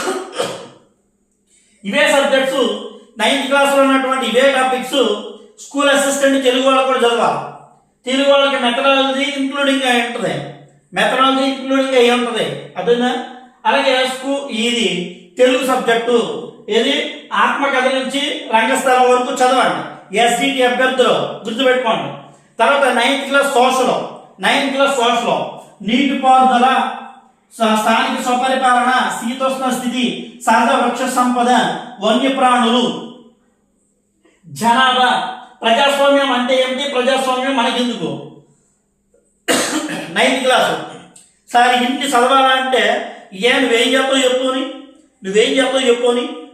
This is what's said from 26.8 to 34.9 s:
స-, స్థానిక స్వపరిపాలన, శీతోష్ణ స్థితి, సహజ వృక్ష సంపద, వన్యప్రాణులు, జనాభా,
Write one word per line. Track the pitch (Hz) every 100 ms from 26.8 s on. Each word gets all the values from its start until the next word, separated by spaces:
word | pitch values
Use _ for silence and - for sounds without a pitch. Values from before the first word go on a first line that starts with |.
| - - - - _ _ _
స-, | - 220 214
స్థానిక | 226 226 - 262
స్వపరిపాలన, | 254 247 262 262 254 247 247 247 - -
శీతోష్ణ | 226 262 262 - 254 -
స్థితి, | 247 254 208 - - - -
సహజ | - 233 -
వృక్ష | 247 254 254 254
సంపద, | 247 247 247 240 180 - - - 214
వన్యప్రాణులు, | 247 269 269 254 247 226 240 - - - - - _ _ _ _ _ _ _ _ _ _ _ 165
జనాభా, | 139 233 254 254